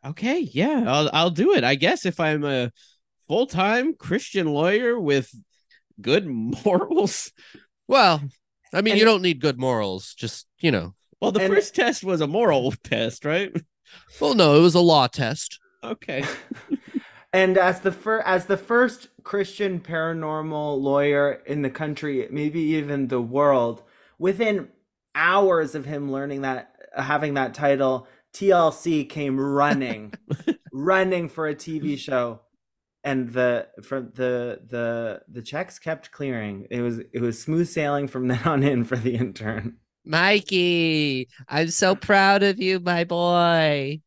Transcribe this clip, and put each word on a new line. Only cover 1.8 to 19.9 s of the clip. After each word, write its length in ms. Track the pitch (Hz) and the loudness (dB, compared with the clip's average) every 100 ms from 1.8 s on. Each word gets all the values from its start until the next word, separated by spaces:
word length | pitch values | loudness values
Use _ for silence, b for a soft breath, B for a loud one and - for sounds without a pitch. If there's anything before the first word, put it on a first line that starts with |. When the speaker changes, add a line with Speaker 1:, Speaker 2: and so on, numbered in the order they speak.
| 165 330 190 | 2 0 -2
Speaker 1:
if 140 | - | -2
I'm 240 | 160 151 147 | 0 0 0
a 260 | 135 120 - b b _ _ _ | -2 -2 -6 b b _ _ _
full-time 680 | 165 269 165 190 233 277 311 | -2 0 0 0 2 0 -4
Christian 520 | - 196 - 196 165 | -4 -4 -2 -2 -2
lawyer 520 | 147 165 208 247 240 | 0 2 2 0 -2
with 300 | 165 139 127 120 - _ _ b _ - | 2 0 0 -12 -20 _ _ b _ -12
good 240 | 104 143 180 | 0 0 0
<laughs> 380 | 123 113 139 208 | -6 -4 -2 0
morals. 680 | 180 - 320 202 - - _ b b b _ _ | 0 2 2 0 -2 -8 _ b b b _ _
Speaker 2:
Well, 340 | 269 208 156 143 _ _ _ _ | 4 4 4 -2 _ _ _ _
I 80 | 160 | -2
mean, 120 | 208 | 2
Speaker 1:
And 60 | 208 | 4
Speaker 2:
you 60 | 220 | 6
don't 160 | 214 | 6
need 200 | 185 147 | 2 0
good 180 | 151 127 | -2 0
morals, 540 | 131 120 101 92 - | 0 0 -2 -6 -12
just, 340 | - 117 - - _ | -10 -10 -10 -16 _
you 120 | 170 | 0
know. 240 | 113 85 - _ _ | 0 -2 -12 _ _
Speaker 1:
Well, 100 | - | -2
the 80 | 196 | 0
Speaker 3:
And 120 | 190 | 2
Speaker 1:
first 220 | 403 415 - | 2 0 0
test 280 | 381 302 | 0 0
was 180 | 190 180 | -2 -2
a 60 | 147 | -2
moral 440 | 180 233 139 127 | 0 2 2 0
<laughs> 120 | - | -6
test, 420 | - 113 113 - 147 | -4 -2 -2 -4 -4
right? 260 | 165 196 - - _ _ b b - | -2 -2 -8 -10 _ _ b b -4
Speaker 2:
Well, 140 | 294 247 | 0 6
no, 200 | 165 147 | 8 10
it 40 | |
was 140 | 175 170 | 8 8
a 40 | |
law 280 | 175 156 123 | 6 6 4
test. 520 | - 120 147 - - _ _ | 0 -4 -4 -10 -14 _ _
Speaker 1:
Okay. 400 | 117 - - 135 139 | -12 -12 -8 -6 -6
<laughs> 40 | - - - - 285 B B B B B | -10 -14 -16 -8 -10 B B B B B
Speaker 3:
And 280 | 185 190 185 | 2 4 4
as 220 | 180 180 | 4 2
the 100 | 196 | -4
fir-, 300 | 180 214 220 | -4 -2 -2
as 260 | - 185 175 | 0 -2 0
the 100 | 190 | -4
first 520 | - 233 247 240 - _ | 0 2 2 -2 -20 _
Christian 580 | - 202 196 - 202 180 | -8 -4 -4 -4 -4 -4
paranormal 1000 | - | -6